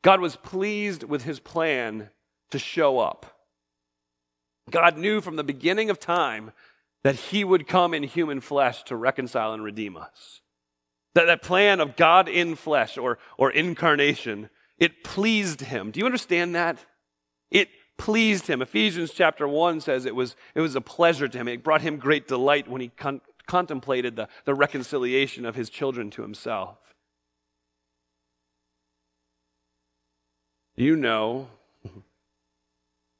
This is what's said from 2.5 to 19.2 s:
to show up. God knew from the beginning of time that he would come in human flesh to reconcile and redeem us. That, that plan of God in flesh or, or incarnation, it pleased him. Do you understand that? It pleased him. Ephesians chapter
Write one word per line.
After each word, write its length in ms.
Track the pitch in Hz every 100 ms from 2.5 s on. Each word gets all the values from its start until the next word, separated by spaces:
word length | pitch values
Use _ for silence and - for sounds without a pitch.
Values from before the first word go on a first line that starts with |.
to 60 | 139
show 420 | - - 147 127
up. 360 | 101 - - _ _ _ _ _ _ _ _ _ _ _ _ _ -
God 260 | 170 170 156
knew 220 | 190 214
from 160 | 180 156
the 80 |
beginning 460 | 147 139 156 202 220
of 100 | 190
time 540 | - 175 143 110 110 _ _ _ _ _
that 120 | 139 135
he 280 | - 202
would 240 | 196 185 147
come 260 | 185 175
in 100 | 160
human 360 | 143 170 160 139
flesh 440 | - 143 131 113
to 120 | - 120
reconcile 560 | 123 135 127 123 110
and 80 | 110
redeem 360 | 107 107 104 85
us. 420 | 82 _ - - _ _ _ _ _ _ _ 170
That, 100 | 170
that 160 | 165
plan 400 | - 180 202 190
of 160 | 147 123
God 320 | 160 180 170
in 260 | 147 170 156
flesh 420 | - 143 113 -
or, 200 | 123 117 - -
or 140 | 131
incarnation, 1000 | 139 175 165 165 143 143 143 120 104 107 _ _ _
it 260 | 170 _
pleased 580 | - - 220 220 196 151
him. 300 | 139 123 101
Do 80 | 110
you 60 | 240
understand 500 | 247 - 175 175 170
that? 300 | 170 165 - _ _ _ _ _ _
It 160 | 196 190 _ _ -
pleased 500 | - 220 220 196 -
him. 140 | 135
Ephesians 500 | 127 214 214 175 160
chapter 380 | -